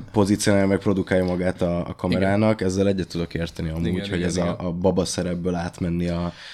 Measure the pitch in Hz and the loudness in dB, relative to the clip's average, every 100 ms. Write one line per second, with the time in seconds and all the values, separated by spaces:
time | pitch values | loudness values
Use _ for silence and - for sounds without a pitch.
0 | - 107 98 101 110 98 98 98 107 95 | -2 2 2 4 4 4 4 2 2 0
1 | 90 92 90 90 90 90 87 87 - - | 2 2 2 0 -2 0 0 0 -4 -4
2 | 92 90 95 104 110 110 95 95 98 95 | -2 2 2 4 2 2 0 2 2 2
3 | 85 85 85 80 82 - 82 82 85 90 | -2 -4 -4 -4 -6 -4 -4 -2 0 -2
4 | 101 90 87 87 87 85 90 87 95 90 | -2 -2 0 0 -2 -2 -4 0 0 2
5 | 87 - 90 87 90 87 87 - 90 85 | 0 -2 -4 -2 -2 -2 -4 -4 -2 0
6 | 87 85 87 - - | 0 -2 -4 -6 -16